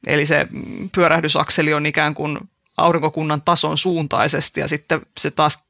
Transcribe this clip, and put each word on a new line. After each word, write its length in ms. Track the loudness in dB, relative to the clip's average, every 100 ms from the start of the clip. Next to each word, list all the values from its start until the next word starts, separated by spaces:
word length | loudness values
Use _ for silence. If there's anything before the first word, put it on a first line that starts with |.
| 0
Eli 180 | 0 2
se, 220 | 0 0
mm, 400 | -6 -12 -10 -6 2
pyörähdysakseli 760 | 4 4 2 0 0 0 0
on 120 | 0 0
ikään 300 | 0 0 -2
kuin 240 | -6 -6 -10 _ _ 2
aurinkokunnan 640 | 2 4 0 -2 -2 0
tason 360 | 2 2 2 0
suuntaisesti, 800 | 0 0 0 0 2 0 -4 -4
ja 80 | -4
sitten 340 | -4 _ -4 -4 -6
se 140 | -6
taas 360 | 2 0 0 _